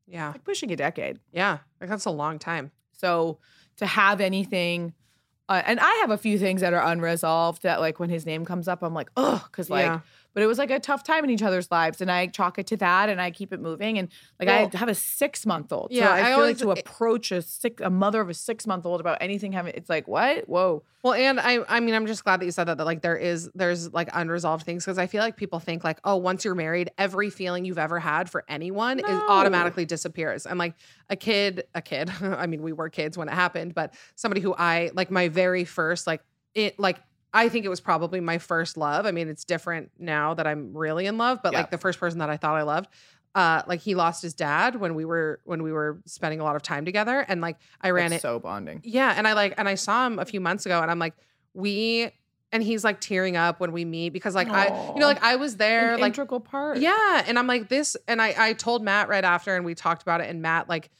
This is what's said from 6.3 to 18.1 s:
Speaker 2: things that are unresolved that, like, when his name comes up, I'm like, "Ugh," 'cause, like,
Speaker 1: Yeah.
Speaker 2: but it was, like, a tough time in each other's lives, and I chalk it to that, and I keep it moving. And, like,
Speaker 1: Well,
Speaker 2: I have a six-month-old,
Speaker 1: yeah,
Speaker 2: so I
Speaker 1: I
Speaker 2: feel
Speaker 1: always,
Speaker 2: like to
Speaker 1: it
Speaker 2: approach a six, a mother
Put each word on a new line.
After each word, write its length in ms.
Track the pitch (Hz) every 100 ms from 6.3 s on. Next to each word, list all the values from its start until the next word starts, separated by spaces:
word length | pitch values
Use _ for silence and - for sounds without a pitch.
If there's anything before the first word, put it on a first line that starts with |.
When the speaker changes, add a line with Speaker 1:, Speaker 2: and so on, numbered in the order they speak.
| 208
Speaker 2:
things 220 | 190 185
that 120 | 180
are 140 | 175 165
unresolved 760 | 170 165 165 165 165 165 165
that, 180 | 180 -
like, 180 | 160 156
when 120 | 170
his 160 | 165 160
name 180 | 156
comes 240 | 170 180 170
up, 140 | 180
I'm 120 | 170
like, 160 | 165 131 247
"Ugh," 240 | 277 233 -
'cause, 180 | - 170
like, 160 | 143 165
Speaker 1:
Yeah. 140 | 165 - _ _
Speaker 2:
but 80 | 202
it 40 | 214
was, 120 | 233
like, 120 | 269
a 80 | 262
tough 220 | - 277
time 200 | - 320
in 60 | 285
each 120 | 220
other's 280 | 208 185 175
lives, 300 | 170 160 165
and 100 | 185
I 160 | 180 180
chalk 300 | - 180 -
it 80 | 190
to 80 | 214
that, 300 | 185 185 214
and 120 | 185
I 100 | 180
keep 220 | 170 190
it 80 | 185
moving. 380 | 165 160 214 214
And, 100 | 180 - - -
like, 100 | 185
Speaker 1:
Well, 220 | 202 202
Speaker 2:
I 40 | 180
have 120 | 240
a 60 |
six-month-old, 920 | 190 - - 285 - 214 165 143 - -
Speaker 1:
yeah, 160 | 247 214
Speaker 2:
so 60 |
I 60 | 185
Speaker 1:
I 40 |
Speaker 2:
feel 100 | 233
Speaker 1:
always, 300 | 269 285 233
Speaker 2:
like 120 | 220 185
to 40 |
Speaker 1:
it 60 | -
Speaker 2:
approach 420 | - 226 226 -
a 80 | 180
six, 380 | 165 - 233 233
a 80 | 190
mother 300 | 180 202